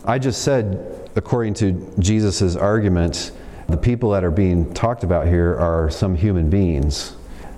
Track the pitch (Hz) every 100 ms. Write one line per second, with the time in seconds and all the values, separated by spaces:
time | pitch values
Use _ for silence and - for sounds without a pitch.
0 | - 135 131 - 147 131 104 92 - -
1 | - 104 - 123 113 98 101 90 - -
2 | 90 110 104 87 95 85 101 110 104 87
3 | 85 - - - - - - 80 120 120
4 | 113 98 87 85 92 87 80 - 117 123
5 | 87 85 85 87 85 80 85 82 78 -
6 | 98 87 104 92 78 98 90 73 73 -
7 | - - - - -